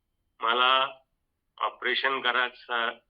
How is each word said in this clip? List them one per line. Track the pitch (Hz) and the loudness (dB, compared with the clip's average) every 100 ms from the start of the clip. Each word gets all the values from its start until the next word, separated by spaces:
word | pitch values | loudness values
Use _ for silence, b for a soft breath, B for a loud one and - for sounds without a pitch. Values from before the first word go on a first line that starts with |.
| _ _ _ - | _ _ _ -6
मला | 113 120 127 131 135 - _ _ _ _ _ - | 0 2 4 4 2 -6 _ _ _ _ _ -6
ऑपरेशन | 110 - 120 120 135 135 | -6 -4 -4 -2 -2 -2
करायचं, | 120 120 123 - - 120 117 117 | -2 0 -2 -4 -8 -4 -4 -6